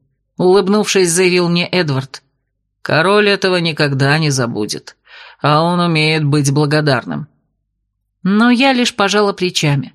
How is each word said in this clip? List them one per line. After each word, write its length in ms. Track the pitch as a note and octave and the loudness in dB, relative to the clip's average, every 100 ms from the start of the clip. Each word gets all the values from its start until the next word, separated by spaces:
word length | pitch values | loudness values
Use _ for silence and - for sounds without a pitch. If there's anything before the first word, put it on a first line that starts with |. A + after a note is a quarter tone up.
| _ _ _ - | _ _ _ -2
улыбнувшись, 760 | F3+ G3 F#3+ G#3+ G3+ G3 F3+ | 2 4 2 0 0 0 0
заявил 360 | F3 F#3 F3+ F3 | 2 2 2 0
мне 180 | E3+ F3 | -2 -2
Эдвард. 560 | F3+ D#3 C3 - - _ _ _ _ _ _ | -2 -2 -4 -6 -16 _ _ _ _ _ _
"Король 480 | - C#3+ F3+ G#3 G#3 | -4 0 2 2 2
этого 280 | G3 F#3+ F3+ | 0 0 0
никогда 600 | E3 D3+ D3 C3+ C3+ D#3 | -2 -2 -2 0 0 0
не 140 | D#3 | 0
забудет, 680 | C3 A#2 G#2 G#2+ - - _ _ - - - | -2 -4 -4 -6 -8 -14 _ _ -20 -20 -6
а 200 | C#3+ D3+ | 0 0
он 180 | E3+ F3 | 0 0
умеет 440 | F3 D#3+ D#3 D#3+ | 0 0 0 0
быть 280 | C#3+ D3+ C#3 | 0 0 0
благодарным". 760 | C#3 D3 D3+ D3 B2 - D2 D3 _ _ _ _ _ _ _ _ _ | 0 0 0 0 -2 -4 -10 -12 _ _ _ _ _ _ _ _ _
Но 280 | F3+ G#3 A#3+ | -2 2 2
я 220 | A#3+ C4+ | 4 2
лишь 220 | B3 A#3+ - | 2 -2 -2
пожала 380 | G3 G#3 G3+ | 0 2 0
плечами. 600 | G3 F3+ - D3 C#3 - | -2 -4 -2 -2 -2 -4